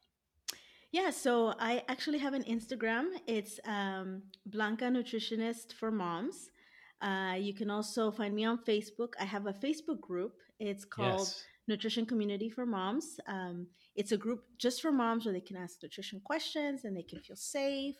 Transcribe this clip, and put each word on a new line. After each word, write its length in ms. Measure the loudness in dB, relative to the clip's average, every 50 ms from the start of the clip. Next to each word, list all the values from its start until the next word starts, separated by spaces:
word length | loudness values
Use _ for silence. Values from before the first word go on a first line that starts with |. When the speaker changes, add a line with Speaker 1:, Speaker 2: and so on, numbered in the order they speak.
| _ _ _ _ _ _ _ _ _ -10 -10 -10 -18 -20 -20 -20 -10 _
Speaker 1:
Yeah, 180 | 2 4 4 4
so 440 | 2 4 4 4 6 6 6 4 2 2
I 240 | 0 2 2 0 0
actually 320 | -2 -4 -2 0 0 0 2
have 140 | 2 2
an 100 | 0 0 0
Instagram. 640 | 0 -2 -2 -2 -4 -4 0 0 2 2 2 2 0 -2 -4 -2
It's, 340 | 0 0 0 0 -4 -10 -8 -4
um, 580 | -2 -2 0 0 0 -2 -2 -4 -6 -6 -8 -10 -14 -20 -14 _
Blanca 400 | -6 0 0 2 2 2 2 2
Nutritionist 880 | 2 2 2 2 0 -2 -2 -2 0 0 0 0 0 -2 -4 -8 -14 -8
for 180 | -4 -2 0
Moms. 580 | 0 0 0 0 0 0 -2 -4 -4 -6 -14 -18 _ _ -20 -20 -20 -20 -20 -20 _ _
Uh, 360 | 0 0 2 2 2 0 0 0
you 160 | 0 -2 -2
can 160 | -2 -2 0
also 400 | 0 0 -2 0 0 2 2 2
find 240 | 2 0 0 0 2
me 100 | 2 2
on 140 | 2 2 2
Facebook. 540 | 2 2 2 2 2 -2 -4 -4 -4 -4 -2 -4
I 40 | -2
have 220 | -2 -2 -2 -2
a 60 | -2
Facebook 480 | -2 0 0 0 0 0 -2 -4 -4 -4
group. 320 | -4 -4 -2 -2 -2 -2 -6 -12 -20 _ _ -4
It's 260 | -4 -2 -2 -4 -8
called 440 | -10 -2 2 4 4 4 4 0 -2
Speaker 2:
Yes. 160 | -4 -8 -12 -16 -20 _ _ -2
Speaker 1:
Nutrition 380 | 0 0 0 0 0 0 0
Community 420 | 2 2 2 2 2 0 0 -2 -2
for 160 | -2 -2 0
Moms. 540 | 0 0 2 2 2 0 0 -2 -4 -10 -10 -6 -4
Um, 400 | -4 -4 -2 -4 -4 -6 -8 -8 -12 _ _ _ _
it's 160 | -2 2 2
a 60 | 2
group 260 | 2 2 0 -2 -2 -4 _ -8 0
just 240 | 0 0 2 2
for 80 | 2 4
moms 340 | 4 4 4 4 2 2 0
where 80 | 0
they 80 | -2 -2
can 160 | -4 -6 -8
ask 240 | -8 -8 -8 -10 -12
nutrition 400 | -14 -12 -10 -10 -10 -8 -10 -10 -4
questions 600 | -2 -2 -2 -2 -2 -2 0 0 0 -2 -2 -2
and 120 | -4 -4
they 60 | -4 -4
can 160 | -6 -10 -12
feel 160 | -12 -14 -12
safe. 580 | -10 -8 -4 -2 0 2 2 2 0 -2 -4 -4